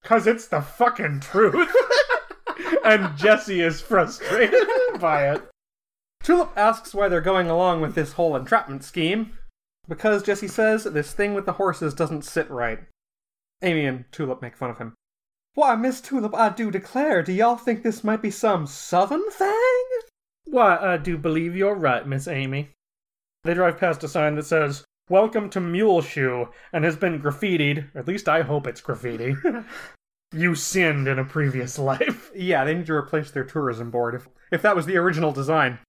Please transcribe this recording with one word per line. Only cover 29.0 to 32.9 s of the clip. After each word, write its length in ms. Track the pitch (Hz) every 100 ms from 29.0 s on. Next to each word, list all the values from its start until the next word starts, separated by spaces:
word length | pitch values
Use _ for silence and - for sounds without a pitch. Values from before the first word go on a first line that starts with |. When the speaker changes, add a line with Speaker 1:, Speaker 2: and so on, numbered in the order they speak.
| 123 113 123 139 349 233 220 -
Speaker 1:
<laughs> 480 | - _ _ _ _
"You 220 | 156 175
sinned 540 | 156 - 190 170 147 135
in 100 | 131
a 60 |
previous 540 | 131 156 143 127 123 -
life." 520 | 135 135 302 - -
Speaker 2:
Yeah, 300 | 196 185 156
they 100 | 139
need 120 | 170
to 80 | 160